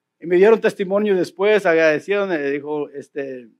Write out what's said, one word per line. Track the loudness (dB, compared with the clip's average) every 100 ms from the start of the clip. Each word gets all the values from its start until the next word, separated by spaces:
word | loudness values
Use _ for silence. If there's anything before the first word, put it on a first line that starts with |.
| _ _
Y | -2
me | 4
dieron | 6 4
testimonio | 2 -4 -2 0 0
después, | 0 -2 -2 0 2 2
agradecieron, | 2 2 0 -2 -4 -2
eh, | -4 -4
dijo, | -6 -6 -8 -8
este, | -12 -14 -12 -10 -12 -18